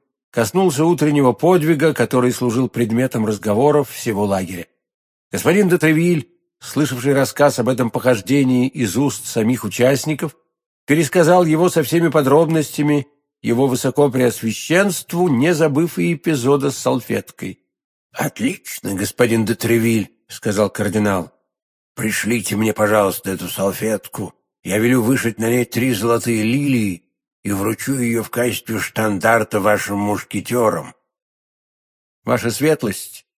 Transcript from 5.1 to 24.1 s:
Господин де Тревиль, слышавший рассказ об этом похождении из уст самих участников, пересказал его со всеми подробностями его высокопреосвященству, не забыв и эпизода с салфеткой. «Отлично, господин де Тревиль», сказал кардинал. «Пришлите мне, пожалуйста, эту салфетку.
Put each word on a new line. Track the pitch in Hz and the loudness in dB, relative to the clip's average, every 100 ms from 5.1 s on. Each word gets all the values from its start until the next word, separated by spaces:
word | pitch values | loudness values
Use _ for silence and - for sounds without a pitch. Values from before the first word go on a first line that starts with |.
| _ _ | _ _
Господин | 98 - 190 190 | -4 0 2 4
де | 175 | 2
Тревиль, | 160 160 175 170 - _ _ _ | 2 2 2 0 -4 _ _ _
слышавший | - 139 147 127 131 | -8 -2 -2 -2 0
рассказ | 139 131 - 147 127 | 0 0 2 2 2
об | 117 | -2
этом | 120 117 | 0 -2
похождении | - 127 120 98 139 131 127 127 | -2 0 0 2 2 2 2 0
из | 151 107 101 | -2 -2 0
уст | 139 - - | -2 -4 -6
самих | 117 110 127 | -2 0 0
участников, | 104 104 123 139 156 151 160 - _ _ _ _ - | -4 0 2 2 -2 -4 -6 -10 _ _ _ _ -2
пересказал | 151 147 185 160 180 165 | 0 2 4 4 4 4
его | 156 175 | 4 2
со | 165 | 2
всеми | 135 170 170 | 0 0 2
подробностями | 156 131 147 165 160 147 - 147 147 139 _ _ _ 113 | 2 4 4 4 0 -2 -2 0 0 -2 _ _ _ -2
его | 120 135 | 0 2
высокопреосвященству, | 123 - 135 143 123 123 - 113 104 - 170 202 165 - 170 180 | 0 -2 2 2 2 0 0 -6 -6 0 0 2 -2 -6 -2 0
не | 120 156 | 2 2
забыв | 160 160 139 170 - | 2 2 2 -2 0
и | 170 | -2
эпизода | 165 - 147 123 143 139 | -2 -2 -2 2 2 0
с | - | -4
салфеткой. | - 131 - 107 - - 98 - _ _ _ _ _ | -2 -2 -2 -6 -8 -14 -14 -14 _ _ _ _ _
«Отлично, | - - - 240 294 - - 95 95 | -6 -6 -2 -4 -4 -10 -12 -8 -4
господин | 101 - 120 113 107 | -4 0 2 2 0
де | |
Тревиль», | 113 131 117 117 113 95 _ - | -2 0 2 2 0 -2 _ -20
сказал | - 113 101 101 | -10 -4 0 -2
кардинал. | - 90 104 104 95 80 _ _ _ _ _ _ - | -2 -2 0 0 0 -4 _ _ _ _ _ _ -8
«Пришлите | 110 - 104 120 98 104 | -6 -4 -2 -2 -2 -2
мне, | 110 | 0
пожалуйста, | 104 107 107 98 - 98 | 2 2 4 2 0 -6
эту | 90 87 | -8 -6
салфетку. | - 101 87 110 104 - | -4 -4 -2 -4 -4 -6